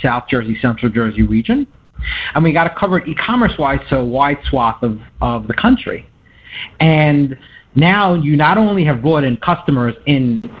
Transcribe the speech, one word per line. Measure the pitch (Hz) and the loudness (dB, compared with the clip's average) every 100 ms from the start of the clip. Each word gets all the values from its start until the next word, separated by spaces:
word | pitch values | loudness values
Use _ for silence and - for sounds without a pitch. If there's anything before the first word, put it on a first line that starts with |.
South | 131 120 - | -2 -2 -2
Jersey, | 127 110 110 | -4 -2 -2
Central | 123 113 123 | -2 0 -2
Jersey | 110 113 107 | 0 -2 0
region. | 110 110 113 254 277 - _ - - - - | 0 2 0 -2 -2 -10 _ -10 -8 -8 -6
And | 151 165 | 0 2
we | |
got | 156 170 | 2 0
it | - | -2
covered | 202 180 175 | -2 -2 -4
e-commerce-wise, | 147 - 247 226 - 143 135 - | -8 -2 0 0 0 -2 -2 -2
so | 135 | -2
a | 123 | -2
wide | 127 143 143 - | 0 0 0 -2
swath | 135 117 110 | 0 0 -2
of, | 120 107 117 - | -4 -4 -10 -6
of | 120 117 107 | -4 -4 -4
the | |
country. | - 233 254 - 95 - _ _ _ - - - - | -2 2 2 0 -10 -12 _ _ _ -20 -18 -18 0
And | 160 156 151 143 143 127 - - _ - | 2 4 4 2 0 -4 -16 -20 _ 2
now | 165 202 196 | 2 4 2
you | 175 147 147 | 0 2 2
not | 151 196 | 4 4
only | 214 196 156 | 2 2 0
have | 127 | 0
brought | 135 156 139 | 0 2 0
in | 120 | -2
customers | - 175 - 139 120 113 - | -2 -2 0 0 0 -4 0
in | 139 127 113 107 - | 0 2 -2 -4 -14